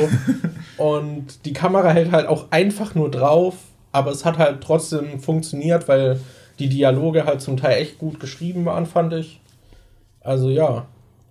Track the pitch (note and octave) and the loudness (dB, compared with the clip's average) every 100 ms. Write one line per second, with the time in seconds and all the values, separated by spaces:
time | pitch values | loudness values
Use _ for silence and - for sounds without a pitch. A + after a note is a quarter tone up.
0 | D#3 B2 - - E3 - - - D3+ D3+ | 2 0 0 -2 -4 -8 -14 -2 0 0
1 | D3 D3 C3+ - D3+ B2+ F3+ F#3+ F3+ E3 | -4 -10 -12 -12 -10 -4 2 4 4 4
2 | E3 E3+ D3+ D#3 - E3 G3+ G3+ G#3 D#3+ | 4 2 2 -2 0 0 2 0 -4 -2
3 | D3 C3 C3+ D#3+ F#3 F3+ - _ _ C#3 | -2 0 4 4 2 -2 -20 _ _ -2
4 | C#3 C#3 E3+ D#3 D3+ C3+ - D#3+ - D#3 | -2 -2 -2 2 2 0 0 0 0 -6
5 | D3 C3+ D3+ D#3+ D#3+ C#3+ D#3 E3+ E3 C3+ | -6 -8 -2 -2 -2 -4 0 0 2 2
6 | C3+ C3 - - - - C#3 C3+ C#3 C3 | 2 -2 -6 -20 -20 -6 -2 2 2 2
7 | D#3+ D#3+ C#3+ C#3 - C3 C3+ A#2 D3+ - | 2 0 0 -2 -4 -2 0 0 -2 -8
8 | D#3+ D3+ D3+ - E3 F3+ E3+ E3+ E3 F3+ | -10 -10 -14 -10 -8 -4 -4 -2 -2 0
9 | E3 E3 D#3+ - _ _ _ - _ _ | 0 -2 -8 -14 _ _ _ -20 _ _
10 | _ _ B2 C3+ C3 C#3 D#3 A2+ - _ | _ _ -4 0 0 2 2 0 -8 _
11 | _ _ _ | _ _ _